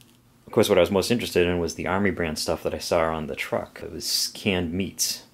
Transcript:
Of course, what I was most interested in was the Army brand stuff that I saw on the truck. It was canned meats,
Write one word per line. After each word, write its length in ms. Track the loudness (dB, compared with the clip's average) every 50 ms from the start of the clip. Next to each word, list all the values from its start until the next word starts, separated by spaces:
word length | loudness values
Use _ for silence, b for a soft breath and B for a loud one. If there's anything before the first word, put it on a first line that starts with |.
| -20 _ _ _ _ _ _ _ _
Of 80 | 0 2
course, 160 | 2 4 6
what 80 | 6
I 40 | 6
was 100 | 6 6
most 180 | 4 0 2 2
interested 380 | 0 0 0 0 2 2 4
in 120 | 4 2 0
was 160 | -2 -2 -4
the 120 | -4 -2
Army 240 | -2 0 2 2 0
brand 260 | 0 0 -2 -4 -2
stuff 240 | -4 -2 -2 -4 -2
that 140 | -2 -4 -4
I 40 | -4
saw 320 | -4 0 2 2 2 2
on 140 | 0 -2 -4
the 100 | -6 -6
truck. 440 | -8 -6 -4 -4 -4 -6 -6 -14 -14 -12
It 80 | -12
was 400 | -10 -8 -6 -2 -2 -2 -2 -4 -6
canned 360 | -4 -2 0 0 0 -2 -2
meats, 520 | -2 -4 -4 -4 -4 -4 -4 -4 -4 -8 -12 _